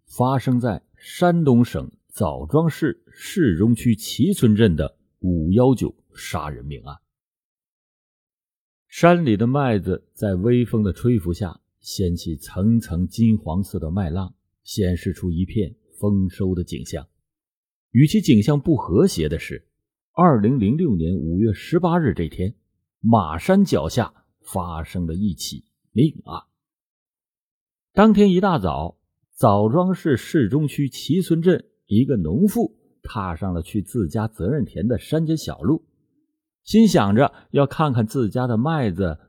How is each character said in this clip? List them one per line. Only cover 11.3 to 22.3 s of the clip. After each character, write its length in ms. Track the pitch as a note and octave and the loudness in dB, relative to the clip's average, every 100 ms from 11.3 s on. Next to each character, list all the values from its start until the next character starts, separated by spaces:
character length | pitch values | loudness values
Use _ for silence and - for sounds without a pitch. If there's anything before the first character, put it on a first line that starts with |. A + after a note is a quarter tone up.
下 260 | E2 F2 - _ _ | -4 -6 -10 _ _
掀 340 | - - F2+ | -14 -6 -4
起 220 | E2+ F2 D#2 | -4 -6 -10
层 420 | - F2+ G#2 A#2 | -10 -2 0 0
层 300 | - E2 F2+ | 0 -4 -4
金 300 | - A2+ G#2+ | 0 2 2
黄 260 | E2 F2+ | -2 -6
色 140 | G2+ F2 | -4 -6
的 120 | D#2 | -6
麦 200 | G2 F2+ | -4 -4
浪， 240 | F2+ F#2 - _ _ | -4 -8 -12 _ _
显 300 | - - F2+ | -10 -4 -2
示 200 | F2+ G2 | -2 -4
出 160 | - F2+ | -6 -4
一 160 | E2+ F#2 | -4 -4
片 280 | A2 F2+ - _ - | -4 -6 -8 _ -6
丰 300 | G#2 G2 F#2+ | -2 0 -2
收 260 | - F#2+ | -4 -4
的 80 | F2+ | -4
景 220 | F2 D2+ | -6 -10
象。 220 | - D2 - _ _ _ _ _ _ _ _ | -10 -12 -14 _ _ _ _ _ _ _ _
与 140 | A2+ D3+ | 4 4
其 140 | G#3+ | 4
景 220 | F3 G#2+ | 4 4
象 180 | B2 D3 | 4 0
不 160 | E3+ C3+ | 2 0
和 300 | - G2 F#3+ | 0 2 2
谐 240 | - D2+ | 0 -4
的 80 | D#2+ | -4
是， 280 | - - - _ _ _ _ | -8 -14 -16 _ _ _ _
二 300 | - F3+ A#2+ | 2 4 4
零 180 | G#2 C#3 | 2 2
零 160 | G2+ D#3 | 0 0
六 180 | F3 | 0
年 220 | F2+ D#2+ F#2 | 0 -2 -4
五 220 | D#2+ F2+ | -2 0
月 140 | A2 | 0
十 260 | G2+ - E3+ | -2 -4 -2
八 180 | E3+ F3 | 0 0
日 140 | C#3 | 0
这 160 | - | -2
天， 260 | D#2+ | -6